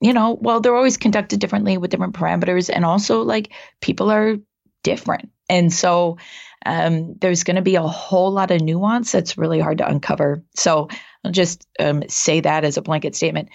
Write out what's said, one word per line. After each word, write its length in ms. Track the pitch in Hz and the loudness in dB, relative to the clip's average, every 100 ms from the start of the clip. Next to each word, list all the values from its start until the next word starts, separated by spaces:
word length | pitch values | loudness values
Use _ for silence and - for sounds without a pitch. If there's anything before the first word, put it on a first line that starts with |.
you 120 | 226 | 2
know, 240 | 240 220 233 | 4 2 0
well, 200 | 226 233 | 0 2
they're 160 | 240 240 | 4 4
always 220 | 262 - | 2 2
conducted 420 | 226 208 202 202 | 2 2 0 -2
differently 380 | 196 202 208 185 | -2 0 0 0
with 100 | 175 | -2
different 240 | 180 185 | -2 -4
parameters. 560 | 175 165 175 180 180 180 | -2 0 0 2 0 0
And 140 | - 170 | 0 2
also, 360 | 185 208 226 | 2 2 0
like, 280 | 233 220 208 - - _ | 2 -2 -4 -14 -20 _
people 300 | - 175 196 | -6 -2 2
are 260 | 214 214 208 - _ _ _ | 2 2 -2 -6 _ _ _
different. 480 | - 202 - - - _ _ | -4 -2 -4 -6 -8 _ _
And 240 | 180 175 | 2 2
so, 440 | 170 185 175 175 170 - - - - - | 2 2 2 0 -4 -14 -20 -20 -10 -6
um, 500 | 165 165 165 165 - | -2 0 0 -4 -2
there's 240 | 190 170 | 0 0
gonna 200 | - 180 | 0 0
be 120 | 196 180 | 2 2
a 60 | |
whole 500 | 160 165 - 190 185 | 0 -6 0 2 2
lot 200 | 196 190 | 2 0
of 100 | 175 | 0
nuance 500 | 156 165 202 240 233 | 0 0 0 0 0
that's 260 | 196 170 - | -2 -2 -4
really 220 | 160 160 | -2 0
hard 200 | 160 160 | 0 -2
to 80 | - | -2
uncover. 540 | 147 - 143 147 147 - - | -2 -2 -2 -2 -2 -8 -4
So 340 | 175 156 151 - - - - | 0 0 -2 -12 -20 -12 -4
I'll 60 | |
just, 360 | 180 175 175 _ - | 0 -2 -2 _ -4
um, 240 | 151 147 - | -2 -2 -4
say 340 | - - 160 | -4 0 0
that 220 | 151 156 151 | 2 0 0
as 120 | 147 | -2
a 40 | |
blanket 340 | 143 156 151 - | -4 -4 -4 -4
statement. 340 | 165 156 - | -2 -2 -8